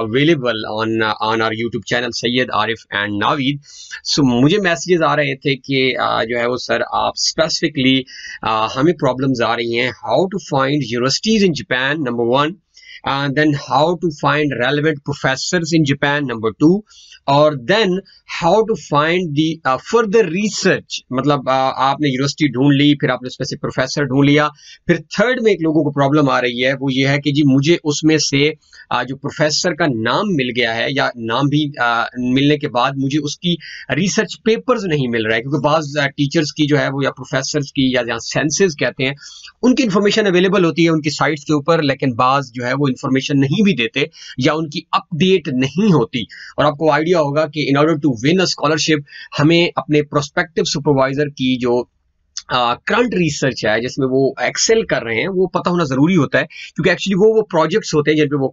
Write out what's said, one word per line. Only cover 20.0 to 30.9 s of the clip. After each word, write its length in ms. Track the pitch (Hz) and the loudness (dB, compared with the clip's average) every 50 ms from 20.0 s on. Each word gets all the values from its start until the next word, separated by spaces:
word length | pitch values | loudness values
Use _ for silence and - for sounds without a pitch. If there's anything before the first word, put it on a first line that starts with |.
| 226 202 190 226 208 | 2 4 4 2 2
research, 720 | 160 160 196 214 214 - - - 185 143 110 - _ - - - _ | 2 0 -2 -4 -4 -4 0 0 0 0 0 -2 _ -14 -14 -10 _
मतलब, 340 | 123 127 131 147 147 135 123 131 | -4 -2 0 0 0 0 0 0
uh, 240 | 131 131 131 131 - - 131 | 0 2 0 0 0 0 0
आपने 240 | 139 143 165 151 143 | 0 0 0 -2 -2
university 400 | 127 127 139 143 - - 151 139 | 0 0 -2 -4 -2 -2 -2 -2
ढूंढ 200 | 110 127 139 143 143 | 0 2 2 4 4
ली, 200 | 135 147 147 147 143 | 4 4 2 2 2
फिर 100 | 151 127 | 0 -2
आपने 160 | 127 123 123 | -2 -4 -6
उसमें 200 | 123 - - 131 | -12 -8 -8 -8
से 100 | - - | -8 -6
professor 480 | - - 117 - - 131 131 - 156 143 | -8 -8 -6 -4 -4 -4 -2 -2 -4 -2
ढूंढ 220 | 120 127 139 143 | 0 2 2 4
लिया, 220 | 143 143 147 151 147 147 _ - - - _ _ | 4 4 4 2 0 -4 _ -20 -20 -20 _ _
फिर 120 | - 170 160 - - - | -2 -2 -2 -2 -6 -2
third 260 | - 214 247 254 254 226 | 0 0 0 0 2 2
में 60 | 220 | 2
एक 100 | 196 165 | 2 2
लोगों 220 | 160 160 151 160 147 | 0 0 2 2 0
को 60 | 147 | 0
problem 380 | 143 143 139 135 147 156 147 135 | 0 0 2 2 4 4 4 4
आ 80 | 127 127 | 2 2
रही 220 | 123 123 120 120 | 0 -2 0 0
है, 120 | 127 131 139 | 0 0 0
वो 160 | 123 135 139 | 0 -2 -2
ये 160 | 127 131 135 139 | 0 2 2 2
है 100 | 143 147 | 2 0
कि 140 | 143 151 | 0 0
जी 100 | 139 147 151 | 0 2 4
मुझे 320 | 139 131 139 135 156 170 - - | 4 4 4 4 2 2 2 0
उसमें 320 | 151 147 - 160 156 160 151 | -2 -2 0 2 2 2 2
से, 240 | - - 143 139 143 151 156 - _ _ - - - _ - | 2 0 0 2 2 0 0 -4 _ _ -20 -20 -8 _ -4
uh, 100 | 120 127 | -4 -4
जो 120 | 127 135 | -6 -8
professor 580 | 139 - 139 - - 151 156 151 - - 180 160 | -8 -8 -10 -4 -2 0 0 0 0 -2 -2 0
का 120 | 147 175 | 0 0
नाम 480 | 151 123 110 110 117 131 170 208 208 180 | 0 0 0 0 0 0 0 0 0 0
मिल 160 | 139 127 123 117 | 0 -2 -2 -2
गया 160 | 123 120 113 | -2 -2 -2
है 200 | 113 117 120 135 | -2 -2 -2 -2